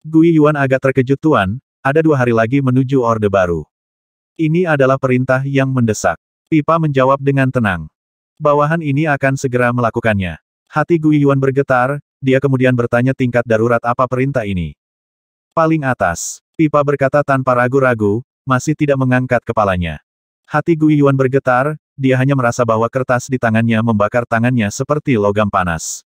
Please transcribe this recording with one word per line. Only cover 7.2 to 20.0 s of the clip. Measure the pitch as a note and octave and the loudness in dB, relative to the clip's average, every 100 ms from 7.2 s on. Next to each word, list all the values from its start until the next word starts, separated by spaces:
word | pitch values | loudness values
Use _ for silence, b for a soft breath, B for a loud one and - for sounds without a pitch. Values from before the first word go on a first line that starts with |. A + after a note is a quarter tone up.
dengan | C3+ C#3 C3 | 0 0 0
tenang. | C3 G#2+ F2+ D#2 _ _ _ _ _ | 0 -2 -2 -8 _ _ _ _ _
"Bawahan | D3+ D3 D3 E3+ | 0 2 2 0
ini | D3+ C3+ | -2 -2
akan | D#3+ C#3 C3+ C3+ | 0 0 -2 -2
segera | C3+ B2 B2 | -2 0 0
melakukannya." | B2 A#2 A#2 A2+ G2+ F#2 D#2+ _ _ _ | 0 -2 -2 -2 -2 -4 -8 _ _ _
Hati | - D3+ E3+ | -4 0 0
Gui | D#3 D3+ C#3+ | 2 2 2
Yuan | C#3 | 2
bergetar, | C3+ C3 C#3 B2+ B2+ C#3+ _ _ | 0 -2 0 0 0 -4 _ _
dia | C3 C3 | 0 0
kemudian | C#3+ C3 B2+ | 2 0 2
bertanya, | B2 A#2+ A#2+ B2+ | 0 0 0 0
"Tingkat | C3 B2+ A#2+ | 0 -2 -2
darurat | A#2 A2 A#2 A#2 | 0 0 2 0
apa | A#2+ A#2+ B2+ | -2 -2 -2
perintah | B2+ C3+ C3+ G#2 | -2 -2 -2 -4
ini?" | F#2 D#2+ - _ _ _ _ _ _ _ | -6 -6 -10 _ _ _ _ _ _ _
"Paling | - D#3+ D#3+ | -2 0 0
atas," | C3+ B2 F#2+ E2+ - - _ _ | -2 -2 -2 -4 -10 -14 _ _
Pipa | D#3 D3 | 0 2
berkata | C#3+ C#3+ C3+ D3 | 0 0 0 0
tanpa | C#3+ C3+ C3 | 0 -2 0
ragu-ragu, | B2 B2 C3+ C3 A#2 G#2 G#2+ - _ - | 0 2 2 0 0 0 -2 -6 _ -4
masih | B2+ - | -2 -2
tidak | D3+ D3 C#3 | -2 0 0
mengangkat | C3 B2+ B2+ A#2+ | 0 0 0 -2
kepalanya. | - A2+ G2+ F#2 E2+ D2+ | -2 -2 0 0 -4 -8